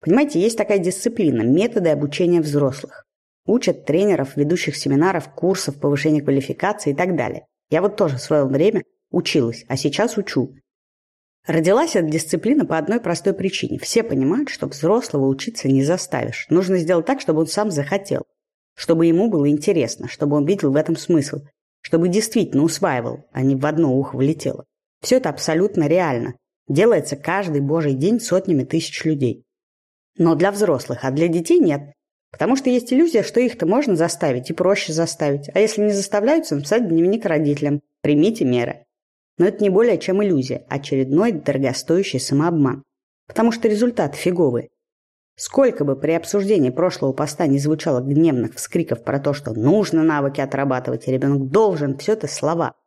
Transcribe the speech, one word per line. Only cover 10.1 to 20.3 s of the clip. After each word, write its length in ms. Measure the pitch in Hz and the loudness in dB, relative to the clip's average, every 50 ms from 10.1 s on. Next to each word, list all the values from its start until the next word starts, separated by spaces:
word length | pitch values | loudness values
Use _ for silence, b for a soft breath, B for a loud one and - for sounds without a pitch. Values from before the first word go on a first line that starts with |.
| 233 220 | -2 -4
учу. 360 | - - - 139 120 - - - _ _ _ _ _ _ _ _ _ _ _ _ _ _ _ _ _ | -6 -2 -2 -2 -2 -2 -6 -20 _ _ _ _ _ _ _ _ _ _ _ _ _ _ _ _ _
Родилась 500 | - 156 165 160 175 196 247 320 320 - | -2 0 2 2 4 4 2 2 2 0
эта 120 | 196 170 156 | 0 0 0
дисциплина 580 | 151 160 156 - - 165 - 220 285 311 202 | -2 -4 -4 -2 -4 -2 0 0 2 2 2
по 100 | - 165 | 0 -2
одной 240 | 160 156 - 214 240 | -4 -2 -2 -4 -2
простой 320 | - 175 170 160 - 202 | -2 -2 -4 -2 -2 -2
причине. 460 | 190 196 185 196 - - - - - - | -2 -2 -4 -4 -4 -4 -6 -6 -6 -8
Все 240 | - - - 233 | -8 -2 0 0
понимают, 480 | 226 226 - 135 135 139 180 254 302 262 | 0 0 -2 0 0 2 0 0 -2 -4
что 160 | - - - | -6 -8 -8
взрослого 600 | 143 139 143 143 165 208 240 262 - - 143 135 | -10 -8 -2 0 2 2 2 0 -2 -2 0 0
учиться 420 | 135 135 135 - - 226 - - 135 | 0 0 -2 -4 -10 -10 -4 0 2
не 140 | 135 135 | 2 2
заставишь. 640 | 135 143 175 180 - - - 131 117 113 117 - - _ | 2 2 0 -2 -4 -6 -4 -4 -4 -6 -8 -10 -4 _
Нужно 260 | 156 175 185 180 190 | 0 0 2 2 0
сделать 300 | 180 160 160 185 170 160 | -2 0 2 0 0 2
так, 160 | - 269 269 | 0 -4 -2
чтобы 180 | - - 160 156 | -2 -2 0 0
он 60 | 165 | 0
сам 240 | 160 - 208 214 220 | 0 -2 -2 -2 -2
захотел, 560 | 180 143 143 143 190 202 196 - - - - _ _ _ _ _ _ _ _ _ _ | -2 -4 -4 -2 -4 -4 -4 -4 -6 -6 -6 _ _ _ _ _ _ _ _ _ _
чтобы 320 | - - - 170 160 165 | -14 -2 0 2 4 4
ему 240 | 170 165 170 208 233 | 4 4 4 2 2
было 180 | 214 156 143 147 | 2 2 2 2
интересно, 580 | 147 147 147 208 196 165 143 113 - - - | 2 2 0 0 0 0 0 -2 -4 -8 -10
чтобы 300 | 127 - - 151 143 | -12 -6 -4 -2 0